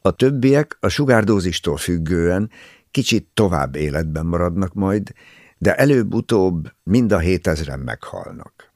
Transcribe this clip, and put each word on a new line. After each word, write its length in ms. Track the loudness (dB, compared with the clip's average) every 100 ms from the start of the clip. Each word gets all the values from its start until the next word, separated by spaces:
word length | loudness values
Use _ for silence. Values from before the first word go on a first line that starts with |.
A 100 | -2
többiek 640 | 2 0 2 2 2 0 -4
a 80 | -4
sugárdózistól 880 | 0 2 2 4 2 0 -4 -4 -4
függően 720 | -2 -2 0 0 0 0 -4 -10 -20 _ _
kicsit 380 | -4 0 -2 -2
tovább 420 | 0 0 2 -2 -2
életben 500 | -2 -2 -2 -4 -2
maradnak 480 | 0 0 -2 -4
majd, 380 | -2 -2 -2 -4 -16 -20 -20 _ _
de 160 | 0
előbb-utóbb 960 | 2 4 4 2 -2 0 2 2 0 -6 _
mind 300 | -2 0 2
a 60 | 2
hétezren 640 | 2 0 0 -2 -4 -8
meghalnak. 920 | -8 -10 -12 -14 -14 -16 -20 _ -20